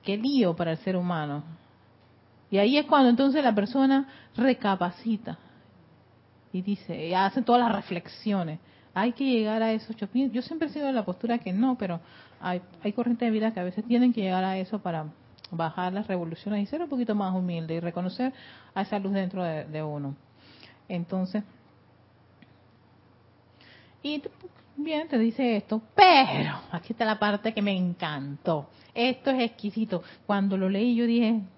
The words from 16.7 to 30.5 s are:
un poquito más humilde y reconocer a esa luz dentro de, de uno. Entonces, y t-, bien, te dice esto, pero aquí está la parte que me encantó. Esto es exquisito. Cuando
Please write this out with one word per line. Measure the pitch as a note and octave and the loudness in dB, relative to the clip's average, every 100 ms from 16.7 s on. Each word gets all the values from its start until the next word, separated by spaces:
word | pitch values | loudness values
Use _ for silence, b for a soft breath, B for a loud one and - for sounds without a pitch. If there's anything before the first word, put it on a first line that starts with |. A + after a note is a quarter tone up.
| D4+ | -4
un | E4+ | -4
poquito | C4+ A3+ G#3 | -2 0 0
más | F#3+ F#3 | 0 0
humilde | F3+ E3+ E3 | -2 -4 -4
y | E3 | -4
reconocer | E3+ E3+ F#3 - B3+ B B B B - | -4 -4 -6 -2 -4 B B B B -6
a | |
esa | G3 G#3 | -4 -4
luz | G3 | -2
dentro | G3 F#3 F#3+ | -2 -2 -4
de, | F3 D#3 D#3 | -4 -4 -6
de | D#3 | -6
uno. | D#3 D3 C#3 C#3+ _ B B B B B - | -6 -6 -8 -10 _ B B B B B -8
Entonces, | F3+ E3+ F#3+ F#3 G#3+ - - _ _ _ _ _ _ _ _ - _ _ _ _ _ _ _ _ _ _ b b b b _ | -6 -4 -4 -2 -4 -8 -20 _ _ _ _ _ _ _ _ -20 _ _ _ _ _ _ _ _ _ _ b b b b _
y | C#4+ D4+ | -8 -8
t-, | - - F#4 - _ - | -8 -16 -20 -20 _ -8
bien, | D4+ D4+ D#4+ | -4 -4 -2
te | B3+ | 0
dice | A3+ A3+ B3 G#3 | 0 2 0 0
esto, | - A3 - - | -2 -6 -2 6
pero | F#4 D4+ C4 - D3+ - - | 8 8 6 2 -2 -4 -8
aquí | F3 - | -10 -8
está | A3 | -4
la | A3 G#3 | -2 2
parte | G#3 G3+ A3 | 0 0 -2
que | A3 | -2
me | G3+ F#3+ | 0 0
encantó. | F3+ E3+ E3 D3 C#3 D3 - D#3 C#3+ B B | -2 -2 -6 -4 -8 -6 -2 -2 -4 B B
Esto | - B3 B3+ - | -2 -2 0 -2
es | C4 | 0
exquisito. | A#3 - G#3 A3 A3 F3 B B - | 0 -4 -6 -4 -2 -4 B B -2
Cuando | G3+ G3 | 0 2